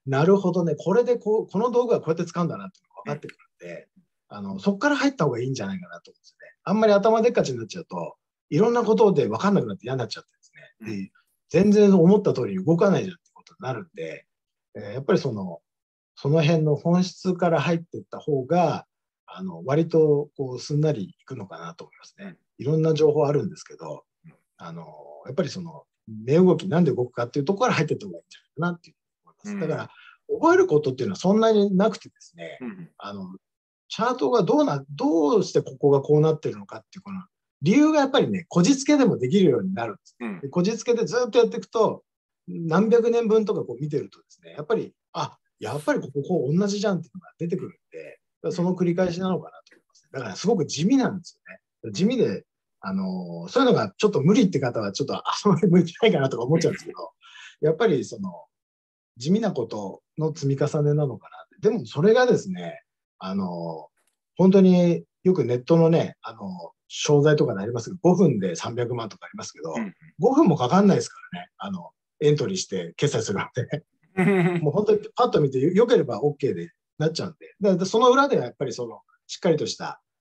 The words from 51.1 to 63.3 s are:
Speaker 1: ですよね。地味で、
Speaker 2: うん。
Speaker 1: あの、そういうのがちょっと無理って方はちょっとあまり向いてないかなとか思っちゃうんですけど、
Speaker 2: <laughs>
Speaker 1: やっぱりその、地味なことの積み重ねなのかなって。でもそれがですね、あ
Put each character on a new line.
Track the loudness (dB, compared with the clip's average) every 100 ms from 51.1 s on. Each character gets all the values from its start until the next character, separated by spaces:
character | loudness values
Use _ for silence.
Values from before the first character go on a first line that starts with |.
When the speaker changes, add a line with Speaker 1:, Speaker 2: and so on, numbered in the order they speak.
| -4
Speaker 1:
で |
す | -12 -20 -20 -20 _ _
よ | -12
ね。 |
地 | -2
味 | 0 0
で、 | -2
Speaker 2:
う |
ん。 | -4 -12 _ _ _
Speaker 1:
あ | -8
の、 | -6 -4 -8 -10 -12 -4
そ | 0
う |
い | 2
う |
の |
が | 2 0 -2
ち |
ょ | 0
っ |
と | 2
無 | 4
理 | 4
っ | 4
て | 0
方 | -4 -4
は | -6
ち | -6
ょ | -6
っ |
と |
あ | -6 -6 -2
ま | 2 4
り | 6
向 | 6
い |
て | 4 2
な | 4
い |
か | 4
な | 0
と | -2
か |
思 | 0 2
っ |
ち | 2
ゃ |
う |
ん |
で | -2
す |
け | -10
ど、 | -14 -16 _ -20 -20
Speaker 2:
<laughs> | -20 -2
Speaker 1:
や | -2
っ | 2
ぱ | 2
り | 0
そ | -4 -10
の、 | -12 -14 -20 _ _ _ _ _ _ -8
地 | 0
味 | 0
な | 0
こ | -4 -6
と | -8 -10 -12 _ -6
の | -4
積 | -2 -2
み | 0
重 | -2 0
ね | 0
な | 0 -2
の | -6
か | -14
な | -20
っ | -20 _
て。 | 0
で |
も | 0 -4
そ | 0
れ | 4
が | 4 4
で | 2
す | -2
ね、 | -10 -10 -14 _ _ _ -14
あ | -8